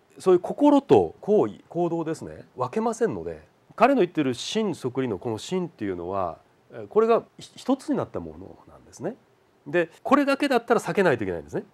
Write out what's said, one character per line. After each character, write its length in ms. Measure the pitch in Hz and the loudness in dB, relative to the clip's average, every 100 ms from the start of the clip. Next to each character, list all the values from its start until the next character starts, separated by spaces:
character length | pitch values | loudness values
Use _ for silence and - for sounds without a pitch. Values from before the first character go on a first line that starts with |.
| _ - | _ -2
そ 140 | 190 | 4
う 20 | |
い 20 | 180 | 4
う 40 | |
心 420 | - 196 285 285 | 2 2 4 4
と 320 | - 117 80 - | 6 4 4 -4
行 280 | - 208 113 | 0 2 2
為、 120 | 87 - | -4 -10
行 200 | 165 175 | -4 -2
動 160 | 165 | -2
で 100 | 160 | -6
す 80 | 156 | -8
ね、 220 | 92 78 - - | -10 -16 -14 -8
分 180 | 123 | -6
け 60 | 220 | -4
ま 100 | 233 | -4
せ 140 | 214 226 | -2 -4
ん 80 | |
の 100 | 98 | -4
で、 160 | 82 78 - _ _ - | -8 -12 -16 _ _ 2
彼 180 | 240 | 4
の 60 | 269 | 4
言 80 | 180 | 2
っ 40 | |
て 100 | - | 0
る 120 | 147 | -2
真 400 | 120 - 220 214 | -2 -4 -2 -2
即 280 | 139 127 127 | -4 -6 -4
理 60 | 131 | -4
の 100 | 92 | -4
こ 120 | 123 | -6
の 80 | 107 | -8
真 300 | - 185 175 | -4 -6 -6
っ 20 | |
て 140 | - | -8
い 60 | 104 | -8
う 60 | 87 | -6
の 140 | 85 | -6
は、 280 | 98 87 - _ _ _ | -4 -4 -8 _ _ _
え 60 | 127 | -16
ー、 60 | 101 | -4
こ 120 | 208 | 0
れ 60 | 226 | 2
が 160 | 220 - - | 2 -2 -18
ひ-、 140 | - - | -20 -8
一 200 | - 269 | -4 -2
つ 140 | - | -2
に 60 | 226 | -4
な 80 | |
っ 40 | 117 | -4
た 120 | 92 | -8
も 120 | 85 78 | -12 -14
の 200 | 98 - - | -20 -20 -20
な 80 | - | -20
ん 80 | |
で 80 | - | -20
す 80 | - | -12
ね。 160 | 151 254 _ _ _ _ - | -12 -12 _ _ _ _ -4
で、 240 | 170 165 - | -2 -2 -4
こ 140 | - 277 | 2 2
れ 80 | |
だ 120 | 277 277 | 2 0
け 120 | 285 | 0
だ 80 | 240 | 0
っ 80 | |
た 100 | - | 2
ら 60 | 226 | 0
避 140 | - | 0
け 80 | 170 | 2
な 100 | 180 | 2
い 60 | 120 | 2
と 60 | |
い 20 | 95 | -2
け 60 | |
な 60 | 85 | -6
い 40 | |
ん 20 | |
で 60 | 73 | -6
す 40 | |
ね。 100 | 131 - | -10 -10